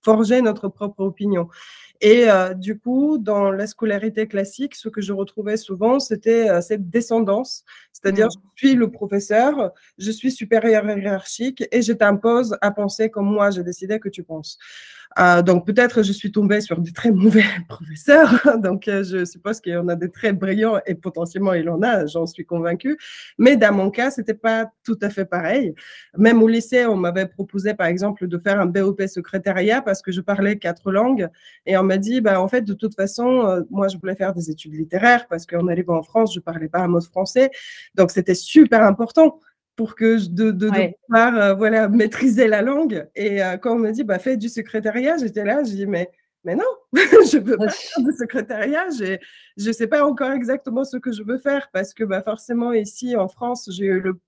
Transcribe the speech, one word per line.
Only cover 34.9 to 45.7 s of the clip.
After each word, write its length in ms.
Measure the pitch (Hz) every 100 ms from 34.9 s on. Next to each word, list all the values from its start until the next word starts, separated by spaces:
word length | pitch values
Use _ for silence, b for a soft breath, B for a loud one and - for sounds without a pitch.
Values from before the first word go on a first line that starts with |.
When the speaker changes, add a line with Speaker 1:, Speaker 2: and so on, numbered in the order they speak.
| 185 233 240 240
Speaker 1:
parce 160 | 170
qu'en 240 | - 170 175
arrivant 300 | 170 175 165
en 40 |
France, 300 | 160 226 220
je 60 | 180
parlais 280 | 165 165 160
pas 100 | 175
un 80 | 180
mot 120 | 175
de 40 |
français. 460 | 170 185 190 254 269 269 B B B
Donc, 160 | - 175
c'était 220 | - 180
super 480 | 180 - 311 269 226
important 580 | 214 196 233 - 320 320 b _ _
pour 200 | - 220
que 240 | - 226 226
je, 100 | 185
de, 220 | 175 220
de, 180 | 185 214
de 0 |
Speaker 2:
Ouais. 300 | 196 180 190 _
Speaker 1:
pouvoir, 280 | 226 233
euh, 200 | 233 202
voilà, 340 | 196 214 220 208
maîtriser 580 | 226 214 - 262 220 226
la 140 | 214
langue. 480 | 226 277 320 190 147 -
Et, 260 | 202 202
euh, 140 | 185 185
quand 160 | 240
on 40 | 233
m'a 120 | 214
dit, 120 | 220
bah, 140 | 226 185
fais 180 | 262 254
du 140 | 226
secrétariat, 680 | 233 220 220 214 220 262 330
j'étais 280 | 233 208
là, 200 | 208 269
j'ai 120 | 262